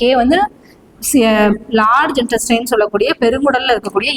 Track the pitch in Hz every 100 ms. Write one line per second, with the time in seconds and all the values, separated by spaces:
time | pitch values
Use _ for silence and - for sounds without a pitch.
0 | 240 254 247 339 415 - - - _ -
1 | - 277 226 214 208 214 - 226 214 254
2 | 302 269 254 226 - 233 240 226 208 202
3 | 240 320 233 262 277 247 262 226 - 196
4 | 233